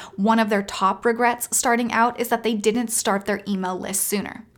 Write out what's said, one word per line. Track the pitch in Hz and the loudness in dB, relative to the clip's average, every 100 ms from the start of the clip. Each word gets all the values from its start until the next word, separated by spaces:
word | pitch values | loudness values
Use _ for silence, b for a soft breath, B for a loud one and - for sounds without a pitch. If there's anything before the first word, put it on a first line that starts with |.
| B - | B -2
one | 202 226 | 2 4
of | 214 | 4
their | 208 | 0
top | 196 - 190 196 | 0 0 0 2
regrets | 240 233 240 240 - | 0 2 2 0 -2
starting | - 262 233 240 | 0 2 2 2
out | 220 233 233 | 2 2 0
is | 233 | -2
that | 233 | 0
they | 226 | 0
didn't | 220 214 233 226 | 2 2 2 0
start | - - 196 202 | -2 0 0 0
their | 202 - | -4 -2
email | 196 185 185 | -2 -2 -4
list | - 190 | -4 -4
sooner. | - 202 - - - | -2 -2 -4 -10 -18